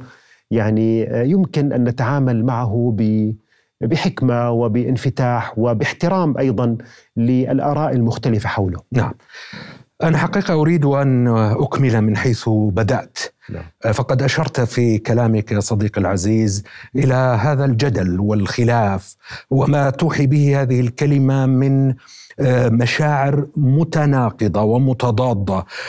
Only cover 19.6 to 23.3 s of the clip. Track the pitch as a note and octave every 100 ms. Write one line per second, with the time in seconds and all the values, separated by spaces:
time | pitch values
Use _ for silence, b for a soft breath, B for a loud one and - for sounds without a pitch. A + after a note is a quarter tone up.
19.6 | C3+ D3 C#3 C3 E3 C#3+ C#3 D3 C#3+ C#3
20.6 | C3 B2 A#2+ - D3 C#3+ C3 C3+ C3 C3
21.6 | C3+ C3+ C3+ B2+ B B B - C3 B2+
22.6 | B2 A#2 A#2 - D3+ C#3+ C#3